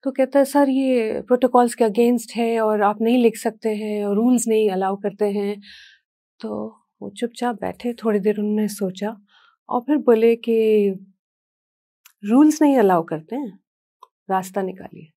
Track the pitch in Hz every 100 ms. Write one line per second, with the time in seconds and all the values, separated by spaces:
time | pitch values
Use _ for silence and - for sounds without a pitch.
0 | 277 262 262 277 262 285 285 262 269 254
1 | 220 - - 247 247 247 247 - 226 208
2 | 240 247 - 220 233 226 220 214 202 208
3 | 226 247 233 - - 220 220 214 214 208
4 | 208 202 240 247 233 220 214 185 190 196
5 | 202 202 208 202 202 202 - - - _
6 | _ _ _ _ 220 208 214 - _ _
7 | 202 196 233 - 240 233 185 - 247 233
8 | 226 208 202 208 208 214 208 208 190 185
9 | 202 226 _ _ _ _ - 247 240 294
10 | 247 226 233 233 233 226 220 214 202 190
11 | - _ _ _ _ _ _ _ _ _
12 | _ _ 202 247 302 302 302 269 202 180
13 | 165 156 - 254 254 - _ _ _ _
14 | _ _ - 190 185 196 190 190 - -
15 | 160